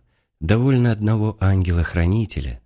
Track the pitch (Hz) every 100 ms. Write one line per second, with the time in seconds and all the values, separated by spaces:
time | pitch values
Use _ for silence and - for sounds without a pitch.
0 | _ _ _ _ 80 110 131 131 120 107
1 | 107 110 107 - 95 95 90 85 82 87
2 | 85 107 107 78 67 57